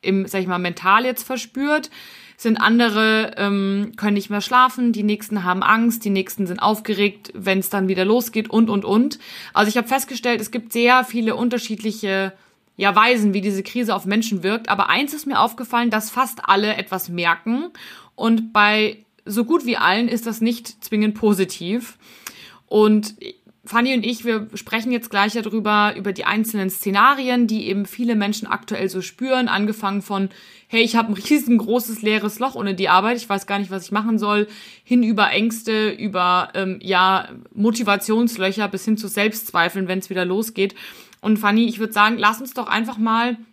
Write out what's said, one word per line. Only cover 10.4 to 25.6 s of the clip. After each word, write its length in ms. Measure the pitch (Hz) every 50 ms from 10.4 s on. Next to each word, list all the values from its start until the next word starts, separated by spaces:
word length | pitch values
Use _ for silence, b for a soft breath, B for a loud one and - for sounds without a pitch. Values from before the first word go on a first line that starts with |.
es 120 | 214 214 -
gibt 200 | 247 226 226 -
sehr 300 | 233 233 240 254 254 254
viele 320 | 247 226 240 233 220 208
unterschiedliche, 1000 | - 220 247 226 240 233 - 226 185 - 220 208 220 - 196 190 190 190 190 190 b b b b b b _ _
ja, 180 | - 190 202 196
Weisen, 400 | 214 214 240 254 240 208 208 190
wie 60 | 202
diese 240 | 190 208 202 190 196
Krise 280 | - - 247 247 220 214
auf 140 | - -
Menschen 380 | 180 202 214 226 226 214 190 165
wirkt. 240 | 185 214 233 226 -
Aber 200 | 214 196 190 -
eins 260 | 165 202 285 277 302
ist 120 | 302 -
mir 140 | 277 277 -
aufgefallen, 500 | - 240 233 - 262 226 - 233 240 240
dass 200 | 220 214 214 -
fast 380 | - 247 262 247 - - - -
alle 280 | 196 196 208 208 214
etwas 320 | - 196 - - 185 185 -
merken. 640 | 170 175 175 170 165 165 - 226 226 262 320 349 320 B B B B B B B B
Und 380 | - - 226 226 226 226 226 226
bei 520 | 214 208 208 214 214 214 214 214 - _ _ _ _ _ -
so 160 | 208 214 240
gut 220 | 233 320 349 269
wie 100 | 240 233
allen 320 | - - 165 185 214 240 233
ist 180 | 233 233 233
das 140 | 226 220 226
nicht 440 | 226 233 240 233 - - - _ -
zwingend 300 | - - 214 214 214 208
positiv. 840 | 214 - 214 208 180 190 180 - - 175 175 202 247 233 - - B B B B B B B B B B B B B B
Und 480 | _ - 214 214 214 214 214 208 - - - - - - _ _ _ _ _ _
Fanny 300 | - - 233 240 262 269
und 100 | 247 208
ich, 200 | 226 247 226 -
wir 240 | 240 226 220 208 220 -
sprechen 380 | 208 - - - 226 220 254 247
jetzt 180 | 240 233 -
gleich 240 | - 202 196 214 214
darüber, 600 | 233 214 220 208 226